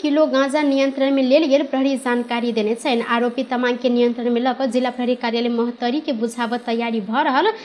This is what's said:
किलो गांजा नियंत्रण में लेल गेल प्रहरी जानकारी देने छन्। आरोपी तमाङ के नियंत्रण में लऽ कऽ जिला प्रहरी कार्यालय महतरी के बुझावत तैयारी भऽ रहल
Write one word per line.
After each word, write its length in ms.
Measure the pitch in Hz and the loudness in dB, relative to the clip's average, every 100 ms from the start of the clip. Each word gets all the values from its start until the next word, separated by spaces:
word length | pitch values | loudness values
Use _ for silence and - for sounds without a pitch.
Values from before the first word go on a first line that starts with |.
किलो 240 | 302 294 302 | 0 2 2
गांजा 340 | 262 269 302 | 2 2 2
नियंत्रण 500 | 294 269 269 269 269 | 2 2 0 0 0
में 100 | 277 | 2
लेल 220 | 254 294 311 | 4 4 4
गेल 180 | 277 269 | 2 2
प्रहरी 300 | 262 269 262 | 0 0 0
जानकारी 540 | 247 240 240 240 240 | -2 -2 -2 -2 -2
देने 220 | 226 208 233 | 0 -2 -2
छन्। 260 | 302 233 220 | 0 -2 0
आरोपी 340 | 240 240 240 254 | 0 0 -2 -4
तमाङ 300 | 247 247 247 | -2 0 0
के 120 | 254 | 0
नियंत्रण 400 | 240 240 240 240 | 2 2 0 -2
में 100 | 233 | 0
लऽ 120 | 254 | 0
कऽ 140 | 247 269 | 0 -2
जिला 180 | 247 254 | 0 -2
प्रहरी 260 | 247 247 247 | -2 -2 -2
कार्यालय 320 | 233 226 240 | -2 -2 0
महतरी 480 | 233 240 240 240 294 | 0 -2 -2 -2 -2
के 120 | 302 226 | -2 -2
बुझावत 500 | 226 240 226 240 240 | -4 -4 -4 -4 -2
तैयारी 360 | 233 233 226 | -2 -2 -4
भऽ 200 | 196 240 | -2 0
रहल 280 | 311 262 403 427 | 2 2 2 -2